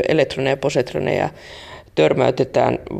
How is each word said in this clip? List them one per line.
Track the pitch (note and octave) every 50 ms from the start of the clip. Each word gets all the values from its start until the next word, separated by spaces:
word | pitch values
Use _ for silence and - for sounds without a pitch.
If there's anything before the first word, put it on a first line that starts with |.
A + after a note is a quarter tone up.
| - -
elektroneja | D#3 D#3 C3+ - - - C3+ C3+
ja | C#3
positroneja | C#3 - C#3 - C#3 - - - D3+ G2 - - - - D3+ - - - - - - - - - - - - -
törmäytetään | - D#3 D3+ - C#3+ B2+ B2+ B2+ - C3 - - C3 - - - - - - -